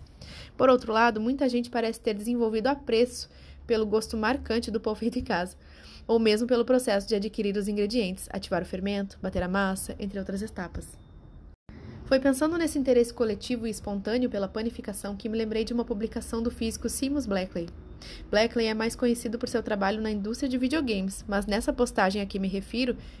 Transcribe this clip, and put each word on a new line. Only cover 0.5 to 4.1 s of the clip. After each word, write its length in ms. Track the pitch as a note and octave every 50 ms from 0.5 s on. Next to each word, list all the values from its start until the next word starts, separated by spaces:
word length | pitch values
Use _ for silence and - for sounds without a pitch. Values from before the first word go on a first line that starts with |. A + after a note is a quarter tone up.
| -
Por 140 | - B3+ C4
outro 220 | B3+ B3+ B3 A3+ G#3+
lado, 280 | A3 A#3 A#3+ A3 G#3+
muita 280 | A3 A#3+ C#4 C4+ D4 B3+
gente 200 | A#3+ A#3+ A#3+ -
parece 320 | - A#3 A3+ A3+ A3 -
ter 140 | - A3+ G#3
desenvolvido 540 | G3+ G#3+ A#3 B3 A#3+ A#3 A3 A3 A3 G#3 C4
apreço 600 | C#4+ C#4 - - A#3 A3 B3 A#3+ - - - - - - - - - - -
pelo 200 | - A#3 A3 A3
gosto 300 | G#3 G#3 A3 G#3+ -